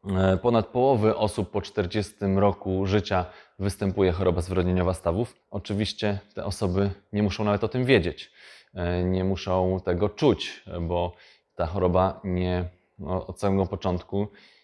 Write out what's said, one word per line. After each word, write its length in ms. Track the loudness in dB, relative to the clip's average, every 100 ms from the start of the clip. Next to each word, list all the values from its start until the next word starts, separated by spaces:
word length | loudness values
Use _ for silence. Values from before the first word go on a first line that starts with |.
| -2
e, 300 | 2 4 4
ponad 300 | 4 2 2
połowy 500 | 2 4 4 4 2
osób 340 | 0 -2 -4
po 120 | -4
czterdziestym 760 | -4 -4 -2 -2 -4 -4 0 4
roku 480 | 2 2 -4 -2 2
życia 380 | 0 2 -2 -2 -12 -20 -4
występuje 540 | -4 -2 -2 2 2
choroba 280 | 4 2 0
zwyrodnieniowa 540 | 0 0 2 2 2
stawów. 420 | 0 -2 -2 -4 _ _
Oczywiście 680 | -12 -6 -4 -4 -2 -4 -4 -8
te 100 | -10
osoby 460 | -8 -4 -2 2 0 -2 _
nie 100 | -2
muszą 220 | -2 0
nawet 200 | -2 0
o 40 | -2
tym 160 | -2
wiedzieć, 480 | 4 4 2 -6 -16 _ -20 -20 _
e, 300 | -6 -2 0
nie 200 | 0 0
muszą 560 | 0 -2 -2 0 0 0
tego 240 | -2 0 0
czuć, 560 | 2 2 2 -2 -12 -12 -8
bo 320 | -4 -2 -4 -8 -20 _ _ -6
ta 100 | -4
choroba 540 | 2 2 4 2 -2
nie, 400 | -4 -2 0 -2 -4 _ _ -14
no, 280 | -6 -6 -6
od 140 | -4
samego 260 | 0 2 0
początku 600 | -2 -2 -4 -4 -4 -4 -8 -20 _